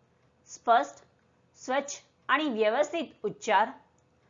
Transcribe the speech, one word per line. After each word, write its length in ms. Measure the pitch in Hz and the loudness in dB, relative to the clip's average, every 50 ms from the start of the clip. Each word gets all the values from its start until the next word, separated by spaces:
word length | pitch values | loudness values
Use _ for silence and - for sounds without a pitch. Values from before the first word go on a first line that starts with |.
| _ _ _ _ _ _ _ _ _ - | _ _ _ _ _ _ _ _ _ -20
स्पष्ट, 560 | - - - 240 226 247 285 - - - - _ _ _ _ _ _ _ _ _ _ _ - | -20 -8 2 4 4 4 4 0 -6 -16 -20 _ _ _ _ _ _ _ _ _ _ _ -8
स्वच्छ 300 | - 254 285 277 - - - - _ _ _ _ - | -4 -4 -4 -4 -4 -10 -14 -16 _ _ _ _ -2
आणि 220 | 254 294 311 294 | 0 0 0 -2
व्यवस्थित 760 | 226 214 214 208 226 269 302 - - 339 285 - - _ - | 0 0 2 2 2 2 0 -2 -2 -6 -6 -8 -10 _ -8
उच्चार, 440 | 202 202 - - 226 208 185 220 240 262 - - _ _ _ _ _ _ _ _ _ | -8 -8 -6 -2 0 2 2 2 2 -2 -10 -20 _ _ _ _ _ _ _ _ _